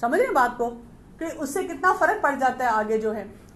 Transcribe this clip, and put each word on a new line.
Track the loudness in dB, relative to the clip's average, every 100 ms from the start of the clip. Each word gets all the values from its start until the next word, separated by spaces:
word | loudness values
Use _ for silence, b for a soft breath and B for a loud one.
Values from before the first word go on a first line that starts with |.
समझ | -2
रहे | 0 2
हैं |
बात | 2 2 0
को, | -6 -6 -16 -20 -20 -10
कि |
उससे | -8 -6 -6 -4
कितना | -4 0 2
फ़र्क | 4 2 2
पड़ | 0 2
जाता | 0 0
है | 0
आगे | 0 0 0
जो | 0
है। | -4 -8 B B